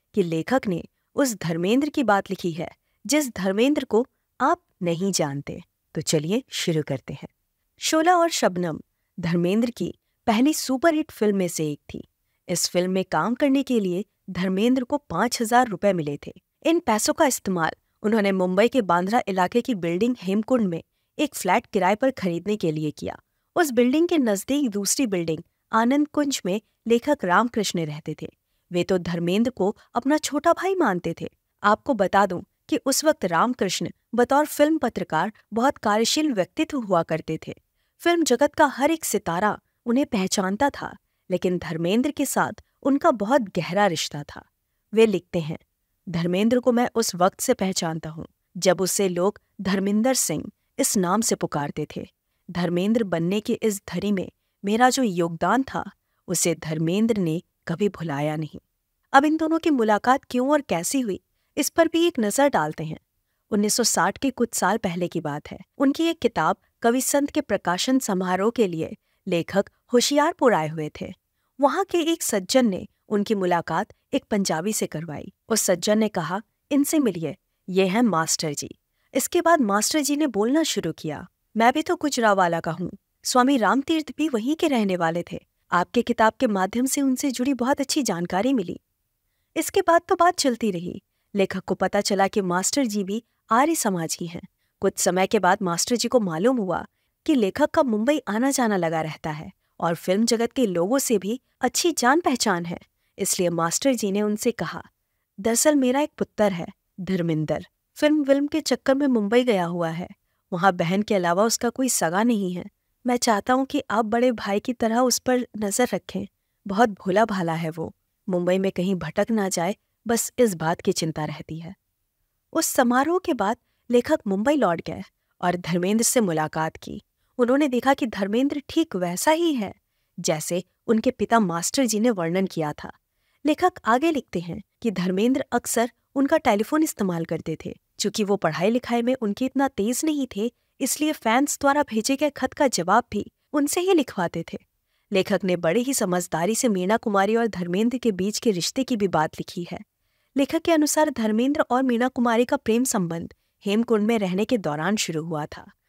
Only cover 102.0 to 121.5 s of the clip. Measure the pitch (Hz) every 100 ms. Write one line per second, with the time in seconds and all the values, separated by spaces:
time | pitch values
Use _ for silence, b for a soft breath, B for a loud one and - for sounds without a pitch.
102 | 240 311 349 247 226 175 170 - _ _
103 | _ - 196 - 175 170 165 - 277 233
104 | 202 196 208 208 240 - 160 175 - _
105 | _ _ _ - 214 233 311 294 254 269
106 | 302 - 202 - 208 175 - - _ -
107 | 180 185 170 156 151 156 - _ _ -
108 | 302 302 269 277 294 320 - 247 - 269
109 | 285 233 202 240 247 196 170 175 165 165
110 | - - _ _ - 175 196 180 165 196
111 | 202 202 175 175 226 - 240 - 262 -
112 | 160 185 240 214 185 175 202 _ _ _
113 | 247 240 247 202 - 254 262 294 - 214
114 | 214 233 254 220 202 208 - 240 226 233
115 | 254 - - 254 233 208 202 202 247 185
116 | - 185 202 _ _ _ 196 196 240 190
117 | 196 190 226 190 165 160 160 160 175 -
118 | _ _ - 180 175 190 190 185 180 185
119 | 160 202 208 220 190 180 175 220 _ _
120 | 220 233 - - 233 165 160 175 - 180
121 | 160 151 151 147 -